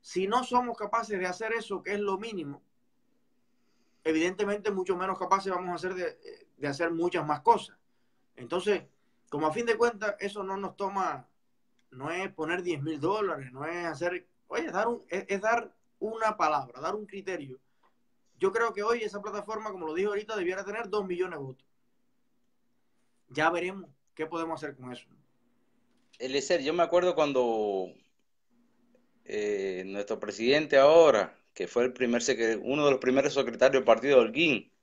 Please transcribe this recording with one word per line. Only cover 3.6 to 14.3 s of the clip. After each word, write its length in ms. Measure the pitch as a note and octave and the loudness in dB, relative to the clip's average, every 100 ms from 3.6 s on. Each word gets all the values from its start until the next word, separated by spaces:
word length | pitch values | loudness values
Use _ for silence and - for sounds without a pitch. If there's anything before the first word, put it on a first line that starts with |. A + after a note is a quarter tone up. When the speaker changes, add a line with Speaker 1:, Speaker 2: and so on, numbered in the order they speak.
| _ _ _ _ | _ _ _ _
Speaker 1:
evidentemente 680 | D#3+ D#3+ E3+ F#3+ G#3 G#3 G#3 | 0 2 2 0 -2 0 -2
mucho 260 | G3 F#3 F3+ | -2 -2 -2
menos 220 | F#3+ F#3 | -2 -4
capaces 340 | F#3 G3 G3 | 2 0 2
vamos 220 | F3+ F#3 | -4 -4
a 40 | F3 | -6
ser 160 | F3+ | -6
de, 520 | F#3 F3 - - - _ _ | -4 -6 -8 -18 -20 _ _
de 120 | C#3+ | -6
hacer 220 | C#3 E3+ | -2 -2
muchas 360 | E3 F3 F3 D3+ | 0 0 0 -2
más 140 | C#3+ | 0
cosas. 360 | A3 A3 - _ _ _ _ _ _ - | 4 4 2 _ _ _ _ _ _ -18
Entonces, 480 | A#2+ F3 F#3 G3 - _ _ _ _ | -6 -4 0 0 -2 _ _ _ _
como 180 | D3 D#3 | -2 -2
a 60 | |
fin 140 | D#3 A#3 | 0 0
de 100 | G#3+ | 2
cuentas, 400 | A#3+ G#3+ G#3+ G3+ | 2 0 -6 -4
eso 240 | G3 G3+ | -6 -6
no 140 | F#3+ G3 | -6 -6
nos 200 | G3 - | -6 -6
toma, 520 | G3 G3 F3+ C#3 - _ _ _ _ _ _ | -4 -2 -4 -4 -12 _ _ _ _ _ _
no 200 | B2+ C#3+ | -12 -6
es 220 | F3 F#3+ | -6 -6
poner 300 | - D#3 F3 | -6 -4 -4
diez 200 | F3 D#3 | -2 -4
mil 160 | C#3 D#3 | -4 -4
dólares, 540 | D3+ G#3 G3+ D3+ C3 | -2 0 -2 -4 -10
no 120 | B2+ | -10
es 220 | D3+ F3 F3 | -8 -6 -6
hacer, 400 | C#3+ F3 F3+ - | -4 -4 -4 -10